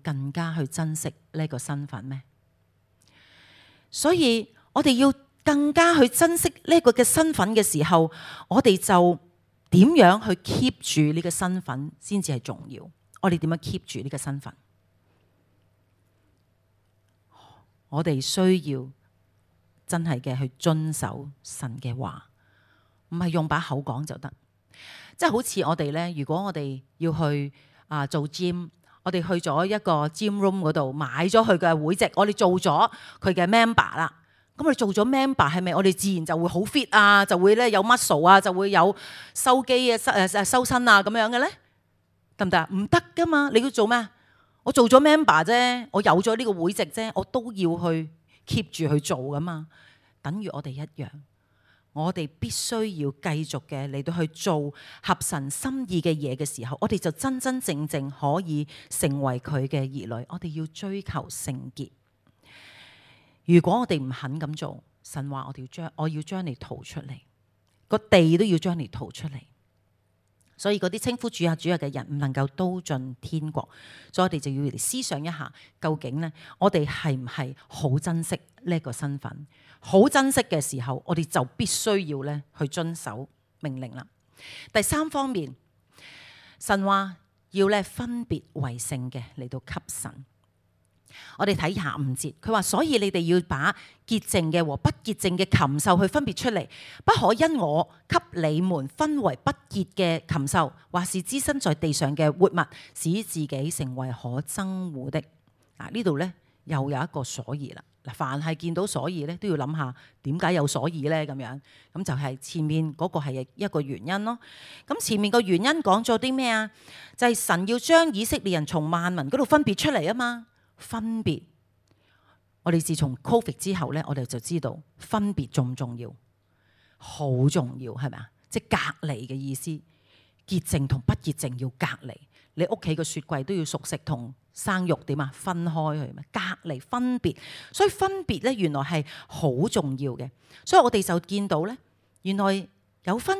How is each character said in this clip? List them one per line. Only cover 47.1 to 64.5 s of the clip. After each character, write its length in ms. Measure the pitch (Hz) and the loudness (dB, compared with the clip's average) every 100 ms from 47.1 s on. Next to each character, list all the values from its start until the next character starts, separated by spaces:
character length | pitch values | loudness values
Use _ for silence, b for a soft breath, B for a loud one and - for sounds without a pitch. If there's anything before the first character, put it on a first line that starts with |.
| 190 | -4
我 80 | |
都 300 | 190 254 233 | -4 -4 -4
要 240 | 196 170 170 | -2 -2 0
去 320 | 175 160 156 - b b - | -2 -2 -4 -12 b b -4
keep 180 | 233 | -4
住 300 | 170 - 156 | -4 -4 0
去 60 | 147 | 0
做 180 | - 143 | 0 -4
㗎 220 | 135 143 | -4 -6
嘛。 280 | 175 160 156 b b b b _ | -6 -8 -12 b b b b _
等 200 | 143 190 | -8 -6
於 60 | 196 | -8
我 120 | 143 | -10
哋 100 | 143 | -10
一 100 | 131 151 - | -10 -12 -12
樣， 60 | 135 147 139 _ _ _ _ _ _ | -14 -14 -20 _ _ _ _ _ _
我 180 | 143 165 | -4 -4
哋 160 | 185 151 - | -4 -8 -8
必 100 | - | -8
須 300 | - - 226 | -6 -4 -2
要 320 | 220 170 139 | -2 -2 -4
繼 340 | 135 180 151 156 | -4 -4 -4 -4
續 160 | 139 - | -8 -8
嘅 200 | 139 139 | -10 -8
嚟 100 | 139 | -6
到 100 | 143 | -4
去 140 | 175 156 | -2 -4
做 460 | 160 202 151 147 B B B | -2 -2 0 -2 B B B
合 120 | - 185 | -2 -2
神 280 | - 156 135 | -2 -6 -6
心 340 | - 262 269 233 | -6 -6 -6 -2
意 140 | 180 | 0
嘅 120 | 165 156 | 0 0
嘢 200 | 143 131 | -4 -4
嘅 80 | |
時 220 | 147 - 120 | -6 -8 -10
候， 100 | 139 | -4
我 80 | 208 | -2
哋 80 | 202 | -2
就 140 | 175 | -2
真 280 | - 269 254 | -2 -4 -2
真 220 | 262 254 | -4 -4
正 260 | 226 147 151 | -4 -4 -4
正 220 | 151 139 | -4 -6
可 320 | 135 143 165 | -2 0 0
以 240 | 175 151 147 B B | -2 -4 -4 B B
成 320 | - 156 139 | -2 -2 0
為 180 | 135 123 | -2 -2
佢 280 | - 147 135 | -4 -4 -2
嘅 140 | 147 | -2
兒 340 | 135 139 104 113 | -4 -6 -8 -10
女。 80 | - | -10
我 100 | 175 | -10
哋 200 | 170 156 | -10 -8
要 60 | 156 | -10
追 360 | - 196 196 | -10 -10 -8
求 240 | 190 156 - | -8 -8 -8
聖 420 | - - 131 131 | -10 -8 -8 -12
潔。 180 | - 135 _ _ _ _ _ B B B B B B B B B B - | -14 -14 _ _ _ _ _ B B B B B B B B B B 6
如 160 | 170 | 6
果 180 | 175 220 | 6 2
我 80 | 247 | 0
哋 100 | 160 | -2
唔 120 | 131 | -4
肯 280 | 127 131 151 | -8 -8 -8
噉 160 | 151 | -8